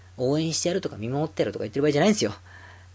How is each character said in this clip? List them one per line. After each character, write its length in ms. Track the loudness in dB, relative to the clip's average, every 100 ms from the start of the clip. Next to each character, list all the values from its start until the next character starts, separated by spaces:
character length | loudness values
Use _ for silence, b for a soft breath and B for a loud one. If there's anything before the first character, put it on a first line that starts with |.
| b -4
応 200 | 0 2
援 160 | 0
し 80 | 0
て 80 | 0
や 60 | -2
る 60 |
と 80 | -4
か、 80 | -6
見 120 | -4
守 160 | -2 -2
っ 20 |
て 120 | -2
や 60 | -2
る 40 |
と 80 | -2
か 40 |
言 80 | -4
っ 20 |
て 40 | 0
る 40 |
場 60 | 2
合 20 |
じ 60 | 4
ゃ 40 |
な 60 | 4
い 20 |
ん 40 |
で 60 | 4
す 60 | 0
よ。 80 | -4 B B B B B